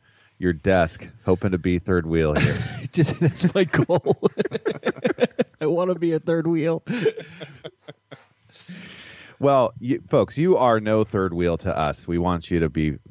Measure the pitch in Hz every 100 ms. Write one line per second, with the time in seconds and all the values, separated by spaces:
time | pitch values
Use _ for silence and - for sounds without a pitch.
0 | _ _ _ - 90 82 98 92 82 -
1 | - - - 90 104 90 92 90 - 90
2 | 80 82 78 73 - - - - - -
3 | 147 - 165 - 180 - 175 - - 180
4 | - - - - - - 392 - - -
5 | 254 - - - - - 156 175 185 175
6 | 170 160 170 165 160 165 160 165 - 240
7 | 440 - - 165 147 135 - - - -
8 | _ 139 _ _ _ - - 185 180 -
9 | - - - - 139 139 113 - 120 131
10 | - 135 98 - 175 185 123 110 107 110
11 | 107 104 95 85 87 82 - - 76 71
12 | - 85 87 87 - 87 80 80 78 69
13 | -